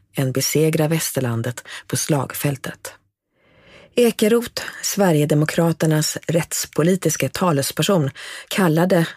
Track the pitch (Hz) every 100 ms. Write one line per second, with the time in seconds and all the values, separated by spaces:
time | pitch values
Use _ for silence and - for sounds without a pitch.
0 | _ - 135 127 139 147 160 160 151 160
1 | - - 123 117 120 120 - - - 131
2 | - 147 123 - 147 139 - - - -
3 | _ _ _ _ _ _ _ - - -
4 | 233 - 214 233 240 - - - - -
5 | 190 151 147 147 151 - 165 160 160 151
6 | 160 - - 165 - - - - 160 185
7 | 165 - 131 - 185 139 135 - 156 190
8 | 135 - - - - - 180 156 185 185
9 | 165